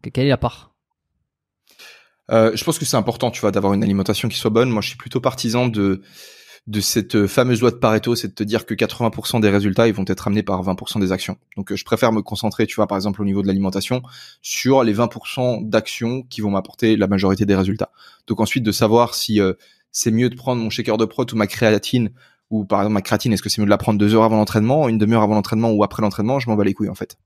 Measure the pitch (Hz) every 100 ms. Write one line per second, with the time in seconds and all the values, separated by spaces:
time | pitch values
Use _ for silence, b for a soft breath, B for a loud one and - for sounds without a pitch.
0 | 131 127 135 127 120 - - _ _ _
1 | _ _ _ _ _ _ _ B B B
2 | B B - 113 113 110 - 160 135 127
3 | 104 113 123 - 107 98 98 101 107 98
4 | 95 104 117 - 113 110 127 110 98 -
5 | - 131 131 - 120 120 127 107 98 95
6 | B B B B B B - 104 98 117
7 | 101 110 101 - 127 117 123 - 120 110
8 | 120 120 101 - 104 110 - 107 107 -
9 | 117 98 - 120 107 101 101 95 117 101
10 | 95 95 - 104 101 95 92 92 - 110
11 | 95 90 - 95 _ - 95 95 - 110
12 | 120 110 - 104 110 - 107 - 101 98
13 | 104 98 101 98 98 98 98 95 92 127
14 | 123 B B B - - 123 135 117 104
15 | 120 113 - - 123 117 107 110 - -
16 | 117 127 127 - 107 98 95 - 113 107
17 | 98 98 95 98 104 95 95 107 - b
18 | b b - 101 110 139 107 101 110 113
19 | 120 - - 104 95 90 b b b -
20 | 120 110 123 123 131 123 110 - 110 110
21 | 110 - 120 113 104 - 113 104 - 123
22 | 107 b b b _ 110 98 101 101 107
23 | 95 107 127 101 104 - 104 101 - 104
24 | 104 110 110 110 104 110 110 147 139 113
25 | 107 113 104 107 98 110 117 107 104 -
26 | 107 - 107 135 120 107 101 98 104 95
27 | - -